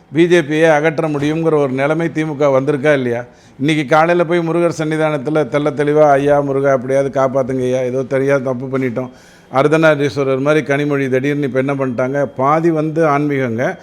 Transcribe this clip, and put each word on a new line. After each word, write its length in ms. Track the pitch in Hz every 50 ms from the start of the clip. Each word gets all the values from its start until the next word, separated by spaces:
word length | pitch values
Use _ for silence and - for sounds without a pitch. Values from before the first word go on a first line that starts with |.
| _ - -
பி 140 | 147 175 175
ஜே 140 | 175 175
பியை 280 | 156 135 156 156 160 165
அகற்ற 380 | 156 147 151 160 160 135 160 156
முடியுங்கிற 460 | 151 143 143 147 156 165 165 160 156
ஒரு 160 | 151 143 135
நிலைமை 400 | 127 135 139 143 156 156 165 165 131
திமுக 260 | 151 156 156 151 135
வந்திருக்கா 540 | 147 143 135 131 135 139 147 139 123 151 151
இல்லையா? 300 | 139 127 123 117 120 120 - - _ - - - -
இன்னைக்கு 260 | 131 151 160 151 156
காலையில 400 | 120 156 156 160 170 175 175 175 156
போய் 200 | 175 175 165 165
முருகர் 300 | 160 170 175 170 151 -
சன்னிதானத்துல 680 | 160 151 156 156 156 156 151 147 123 147 156 156 147 120
தெள்ள 240 | 151 147 147 147
தெளிவா, 300 | 143 147 147 147 147 151
"ஐயா 380 | 151 147 139 139 143 143 147 143
முருகா, 320 | 143 139 135 139 139 139
எப்படியாவது 500 | 135 131 117 127 131 139 139 139 123 139
காப்பாத்துங்க 400 | 135 135 123 135 131 120 135 131
ஐயா, 180 | 127 127 127 131
ஏதோ 240 | 127 127 123 135 135
தெரியாத 400 | 117 139 131 135 139 139 139 127
தப்பு 340 | 135 131 120 131 131 131 131
பண்ணிட்டோம்." 320 | 131 127 113 127 127 127 - - - - - - _ - -
அர்த்தநாரீஸ்வரர் 840 | 131 139 151 151 160 165 160 151 139 143 143 - 143 139 135 135 131
மாதிரி 260 | 135 143 151 156 143
கனிமொழி 440 | 113 139 139 147 147 143 139 139 131
திடீர்னு 420 | 123 131 127 143 147 143 147 135
இப்ப 80 | 117 131
என்ன 140 | 127 139 143
பண்ணிட்டாங்க? 520 | 135 135 131 120 113 127 127 139 143 143 127 -
பாதி 340 | - 131 139 151 165 165 170
வந்து 360 | 165 156 151 160 156 160 165
ஆன்மீகங்க, 720 | 156 143 143 147 147 143 135 135 123 113 113 131 165 185 -